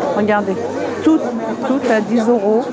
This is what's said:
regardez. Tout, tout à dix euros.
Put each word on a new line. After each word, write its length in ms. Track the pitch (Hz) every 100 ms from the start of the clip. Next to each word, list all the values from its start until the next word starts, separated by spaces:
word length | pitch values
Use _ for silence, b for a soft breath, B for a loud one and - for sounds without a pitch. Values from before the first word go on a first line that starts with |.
| 285 208
regardez. 400 | 208 208 196 185 233 - - -
Tout, 160 | 311 320 240 226 226 226 262
tout 120 | 269 262
à 100 | 220
dix 200 | 196 233 220
euros. 340 | 240 202 220 269